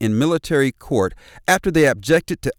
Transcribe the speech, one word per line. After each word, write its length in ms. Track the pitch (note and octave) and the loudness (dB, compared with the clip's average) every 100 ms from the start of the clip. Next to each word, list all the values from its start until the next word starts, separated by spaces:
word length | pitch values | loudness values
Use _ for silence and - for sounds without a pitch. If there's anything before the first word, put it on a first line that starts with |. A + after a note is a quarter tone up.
in 160 | A2+ G#2+ | -2 0
military 560 | D3+ E3 - D#3 C#3 | 0 -2 -2 0 0
court 400 | - - B2+ F#2+ - - - - | -4 -6 -2 -2 -4 -18 -10 -2
after 240 | F#3 G3 | -2 0
they 140 | D#3+ C#3+ | 2 2
objected 560 | A#2 G2 D#3+ - F3+ | 2 0 0 0 -6
to 100 | C#3 | -6